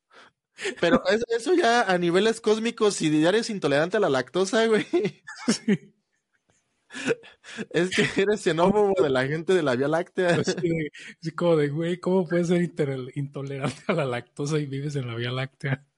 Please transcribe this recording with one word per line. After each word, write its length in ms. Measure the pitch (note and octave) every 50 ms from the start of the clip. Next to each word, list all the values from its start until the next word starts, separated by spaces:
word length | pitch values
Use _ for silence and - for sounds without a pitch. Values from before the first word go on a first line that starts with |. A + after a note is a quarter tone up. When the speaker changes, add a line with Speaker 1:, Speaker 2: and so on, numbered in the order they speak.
| _ _ _ - - - _ _ _ _ _ - - G4 - -
Speaker 1:
Pero 220 | - E3+ C4 - - F3+
es-, 160 | G#3 A3+ - -
eso 260 | A3+ A#3 A#3 D#4+ F#4
ya 280 | E4 E4+ A3+ A#3 A#3+ A3
a 160 | F#3+ F#3 F3
niveles 420 | F3 E3+ E3 F#3+ G#3+ A3 A3 -
cósmicos, 540 | - G#3+ G#3+ A3 A3 A#3+ A#3 - G#3+ G#3 G3
si 240 | - E3+ D#3 D3+ D3+
ya 80 | D#3 F3
eres 200 | G#3 A3+ A3+ -
intolerante 480 | G#3 F#3 E3 D3 C#3 C#3+ E3 F3+ A3
a 40 | G#3+
la 80 | G3 D#3+
lactosa, 560 | C3+ C3 B2 - - F3+ F#3+ F#3+ C4 A3+ A3+
güey. 200 | A3+ G#3+ G#3 - - - F4 G#3+ F#3 - _ _ - - - -
Speaker 2:
Sí. 480 | - G3+ - - A3+ G3 - - - _ _ _ _ _ _ _ _ _ _ _ _ _ _ _ _ _ _ _ _ - C4 C4+ C4 - - - - - _ _ - - A3+ G3+ -
Speaker 1:
Es 200 | - D#3 F3 F#3
que 320 | - - E3 - - G3 G3
eres 180 | G3+ G#3+ G3+
xenófobo 520 | - F#3 D#3 D#3+ F#3 F#3+ G#3 G#3+ G#3 G3 F#3+ F#3 D#3+
de 80 | C#3+
la 160 | C3 B2+ C3
gente 280 | C3+ D3+ E3 D#3+ - F#3
de 80 | F3+ D3+
la 140 | C#3 B2
Vía 120 | B2 C#3 D3
Láctea. 480 | D#3 E3 F#3 - _ F#3 F#3 F3 E3 D#3
Speaker 2:
Así 140 | - - E3+ F3+
de, 300 | F3 E3+ E3 E3 D3+ D3 - - - - - -
así 100 | D#3+ D#3+ -
como 240 | - F3 E3+ E3
de, 120 | D3+ D3 C#3+
güey, 320 | C#3+ D#3+ E3 E3+ F3+ F3
¿cómo 260 | - F3+ F#3 F#3+ F3+
puedes 220 | D#3 E3+ F3 F3 E3
ser 120 | F3+ F3 F3
inter-, 500 | E3 - - D3+ C#3 C3+ C3 B2+ C3 -
intolerante 680 | C#3+ C#3+ C#3 - C#3 C#3 C#3 C#3 C3+ C#3 C3+ - - -
a 60 | - F#3
la 120 | D#3+ C#3+
lactosa 540 | C3 A#2+ A#2+ - _ _ - D3 D3 D#3 D3+
y 80 | D3+
vives 300 | C3+ C3+ C#3 C#3+ D3+ C#3+
en 100 | C#3+ B2
la 80 | A#2+ A2+
Vía 160 | A#2 A#2+ B2 B2+
Láctea? 540 | C3 C3+ - _ _ - C#3 C3+ - _ _ _